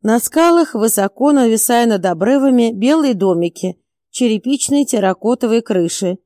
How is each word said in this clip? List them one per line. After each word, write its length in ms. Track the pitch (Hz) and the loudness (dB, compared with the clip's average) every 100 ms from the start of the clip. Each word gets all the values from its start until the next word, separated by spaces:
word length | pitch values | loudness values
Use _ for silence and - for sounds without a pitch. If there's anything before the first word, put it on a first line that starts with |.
На 180 | 208 233 | 0 -2
скалах, 560 | - 311 339 339 320 226 | 0 0 2 2 0 -2
высоко 580 | 220 220 196 - 277 | -2 0 -4 0 0
нависая 520 | 285 240 220 - 240 233 | 2 2 0 0 2 2
над 200 | 202 185 | 0 -2
обрывами, 680 | 170 196 277 269 247 233 | -2 0 2 2 2 0
белые 420 | 220 233 320 285 | 0 0 2 0
домики, 680 | 208 196 170 175 - 185 175 _ _ _ | 0 0 0 -2 -4 -8 -8 _ _ _
черепичные 760 | - 247 214 247 277 - 285 277 | -2 0 0 -2 -4 -2 0 0
терракотовые 760 | 226 190 185 214 247 240 226 | 0 0 -2 -2 -2 0 -2
крыши. 580 | 226 185 170 - 185 185 | 0 -2 -2 -4 -6 -6